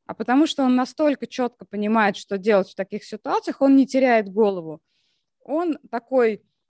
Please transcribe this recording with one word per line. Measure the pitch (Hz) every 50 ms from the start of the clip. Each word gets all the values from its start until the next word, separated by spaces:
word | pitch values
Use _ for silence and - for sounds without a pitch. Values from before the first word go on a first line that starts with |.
| _
а | - -
потому | - 220 - 240 269 311
что | 311 - - 277
он | 254 247
настолько | 254 254 254 - - 311 294 277 - -
четко | - - - 254 240 - _ -
понимает, | - - 202 208 208 220 226 214 202 202
что | - - - 202 196
делать | 180 214 214 196 180 -
в | -
таких | - 190 190 - 214 -
ситуациях, | - - 214 - 277 320 440 - - 294 - 277
он | 269 277
не | 269 262
теряет | - - 262 262 262 240 226 214 196
голову. | 185 202 226 202 196 185 165 160 151 151 _ _ _ _ _ _ _ _ _ _ _ _ _
Он | - 254 311 359 349 285 - - _
такой | - 233 247 _ 262 262 240 226 214 196 _ _ _ _ _ _